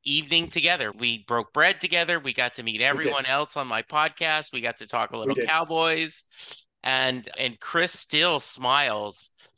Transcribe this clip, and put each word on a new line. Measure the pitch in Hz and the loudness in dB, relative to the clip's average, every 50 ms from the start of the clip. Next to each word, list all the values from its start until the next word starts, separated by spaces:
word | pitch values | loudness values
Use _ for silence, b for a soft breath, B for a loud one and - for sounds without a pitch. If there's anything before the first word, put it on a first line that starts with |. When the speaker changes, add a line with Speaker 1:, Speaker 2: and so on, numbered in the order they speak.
Speaker 1:
evening | - 143 143 156 151 139 165 170 170 160 | -2 0 0 0 2 2 0 0 0 0
together. | - 170 147 170 180 151 120 104 - 107 | -2 0 2 2 2 2 -2 -6 -4 -4
We | 123 117 117 107 98 - | -2 -2 -4 -4 -4 -2
broke | 120 117 107 - | -2 -2 -2 0
bread | - 151 160 190 190 156 | 2 4 4 4 4 2
together. | 185 170 175 170 170 165 170 160 | -2 0 0 0 2 2 0 -2
We | 139 131 | -2 -4
got | 117 127 123 120 - | 0 0 0 0 -2
to | - | -6
meet | 113 113 | -6 -4
Speaker 2:
We | 107 107 | 0 2
did. | 123 | 2
Speaker 1:
everyone | 139 143 139 156 139 143 139 131 | 2 2 2 0 0 0 0 0
else | 131 135 143 151 - - | 0 0 0 0 -2 -4
on | 147 135 | -6 -4
my | 123 110 110 | -2 -4 -4
podcast. | - - 156 151 156 160 - - 165 160 156 156 147 - | -4 0 0 2 2 0 0 -2 0 0 0 0 -2 -4
We | - 123 | -8 -4
got | 117 117 117 - | -4 -4 -6 -6
to | 110 | -10
talk | - - 170 - - | -4 -2 -2 -2 -2
a | |
Speaker 2:
We | - 117 | -4 -4
Speaker 1:
little | 110 135 135 | -2 -2 0
Speaker 2:
did. | 131 117 | 0 0
Speaker 1:
Cowboys. | 147 160 165 170 156 165 160 165 165 160 160 160 151 - - - _ B B B B B B B B _ _ | 2 2 2 0 0 0 2 2 2 2 0 -2 -4 -6 -12 -16 _ B B B B B B B B _ _
And, | - 131 131 131 131 131 127 127 107 - - - | -2 0 2 2 2 0 0 -4 -8 -12 -6 -4
and | 131 123 110 - | -4 -4 -4 -6
Chris | - - - 165 180 175 | -10 -2 0 2 2 2
still | - - - - 151 151 170 175 156 135 | -2 -6 -4 0 2 4 4 4 2 0
smiles. | - - - 127 131 123 135 143 143 123 107 104 104 104 98 - - - _ b b b b | -2 -6 -8 -4 0 2 4 4 4 2 0 -2 -4 -6 -8 -12 -16 -16 _ b b b b